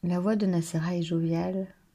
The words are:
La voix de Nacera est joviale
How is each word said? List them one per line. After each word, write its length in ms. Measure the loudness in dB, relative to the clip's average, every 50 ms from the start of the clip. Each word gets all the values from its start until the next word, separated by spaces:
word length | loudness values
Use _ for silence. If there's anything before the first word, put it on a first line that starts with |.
| 0
La 160 | 0 0 0
voix 160 | 2 2 2
de 120 | 2 2
Nacera 500 | 2 2 2 0 0 -2 -2 0 0 0
est 60 | -2 -2
joviale 720 | 0 0 0 2 2 0 0 0 -2 -2 -4 -4 -6 -10 _ _ _